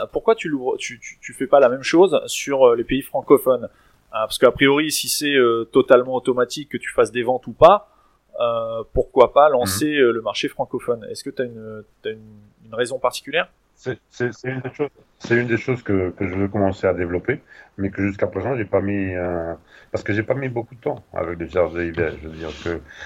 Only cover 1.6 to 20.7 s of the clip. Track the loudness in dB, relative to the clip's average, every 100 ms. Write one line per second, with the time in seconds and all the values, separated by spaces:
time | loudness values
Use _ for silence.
1.6 | 6 2 2 4 4 2 -2 -8 -4 4
2.6 | 6 4 0 -4 -4 -4 4 4 4 0
3.6 | -4 _ _ _ _ -6 -4 2 2 4
4.6 | 4 4 0 -4 -4 -4 0 2 4 2
5.6 | 0 2 6 6 4 -4 -2 0 -2 -6
6.6 | -10 -10 -4 0 0 -2 -4 -4 -6 6
7.6 | 8 8 0 _ _ _ _ -4 -2 -2
8.6 | -4 -8 -4 -4 2 6 6 8 6 4
9.6 | 0 -2 0 2 2 2 -4 -4 -6 -6
10.6 | -8 -6 -4 -6 -8 -12 -10 -8 -8 -10
11.6 | -16 -16 -18 _ -10 -10 -14 -20 -20 _
12.6 | -10 -6 -4 -2 -4 -4 -6 -6 -6 _
13.6 | _ _ -10 -10 _ -6 -6 -6 -10 -8
14.6 | -8 -6 -8 _ _ _ 0 0 2 -2
15.6 | -2 -6 -2 -2 -2 -4 -6 -4 -2 0
16.6 | -2 0 -2 -2 -2 -4 -4 -6 _ -20
17.6 | -20 -8 -8 -4 -4 -2 -4 -4 -4 -4
18.6 | -2 -2 0 -2 -4 -4 -4 -4 -6 -10
19.6 | _ -20 _ -8 -4 -2 -2 -2 -4 -6
20.6 | -10